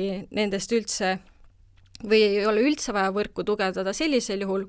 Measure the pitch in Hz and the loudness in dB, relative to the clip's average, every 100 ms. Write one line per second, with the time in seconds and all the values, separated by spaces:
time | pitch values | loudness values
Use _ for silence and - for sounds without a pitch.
0 | 196 190 - 208 208 196 - 233 208 - | -2 -4 -6 -2 -2 -2 0 -2 -2 -2
1 | 190 185 - - - - - - - - | -2 -2 -8 -20 -20 -20 -20 -20 -20 -14
2 | 202 220 208 202 208 214 277 294 - 202 | 2 4 4 4 2 4 2 2 -2 0
3 | 190 196 208 - 208 208 190 185 190 208 | 0 0 -4 -4 -2 0 0 -2 -4 -2
4 | 320 262 233 196 196 196 | 0 2 0 -4 -2 -4